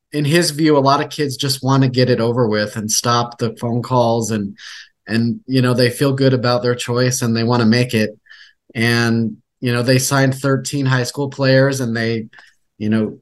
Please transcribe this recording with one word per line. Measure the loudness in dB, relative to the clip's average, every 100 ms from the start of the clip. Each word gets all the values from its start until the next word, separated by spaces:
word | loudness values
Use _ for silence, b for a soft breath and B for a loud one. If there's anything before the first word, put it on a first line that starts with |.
| _
in | -4
his | 0 2 0
view, | 0 2 4
a |
lot | 4 2
of | 0
kids | -4 -6 -4
just | -4 -2
want | 0 2
to | 2
get | 2 2
it | 2
over | 0 0 0
with | 0 -2
and | -6 -4
stop | -2 0 0 -2 -6
the | -6 -6
phone | -6 -4
calls | 0 0 2 0 -2
and, | -4 -4 -10 B B B _ -4
and, | -2 0 -4 -2
you | 0
know, | 2
they | 2 0
feel | 0 0
good | 2 2
about | 2 0 0
their | 0
choice | -2 -2 0 0 0
and | -2 0
they |
want | 2 2
to | 4
make | 4 2
it. | 0 -2 -6 B B B B _
And, | -2 0 2 2 0 -2 -6 _ _
you | -4
know, | 0
they | 2 0
signed | 2 2 2
thirteen | 0 -2 -2 -2 -4
high | 0 0
school | -2 -6 -6
players, | -2 2 4 2 0
and | -4 -2
they, | -2 -4 -6 B B _ _ -6
you | -2
know, | 0 -2 -6